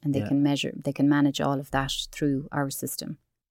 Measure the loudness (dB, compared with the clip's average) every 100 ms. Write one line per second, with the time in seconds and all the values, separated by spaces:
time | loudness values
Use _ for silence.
0 | -2 0 2 2 2 2 -2 -4 -6 2
1 | 4 6 4 2 0 0 -2 -2 -2 -4
2 | -8 -2 0 0 -2 -4 -4 -4 -8 -8
3 | -10 -12 _ _ _